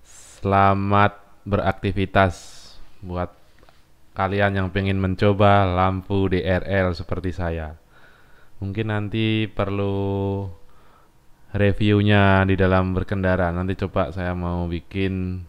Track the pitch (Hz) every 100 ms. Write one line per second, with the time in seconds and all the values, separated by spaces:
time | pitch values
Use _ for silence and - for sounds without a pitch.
0 | - - - - 98 98 98 98 98 101
1 | 101 - - - - 101 95 - 104 95
2 | 95 104 95 85 - - - - - -
3 | 90 90 90 - - - - _ _ _
4 | - - 95 101 101 98 95 95 98 98
5 | 95 92 104 98 104 101 95 90 95 95
6 | 90 101 95 90 80 90 85 98 92 85
7 | 90 92 90 85 87 82 78 82 _ -
8 | - - - - - - 98 98 110 107
9 | 104 110 110 110 107 - 98 101 101 98
10 | 98 98 98 98 98 90 - - - -
11 | _ _ _ - - - 101 95 104 104
12 | 101 104 98 95 95 95 95 92 92 92
13 | 92 101 92 92 87 85 92 95 95 98
14 | 92 85 90 90 87 87 87 85 - 98
15 | 95 95 92 92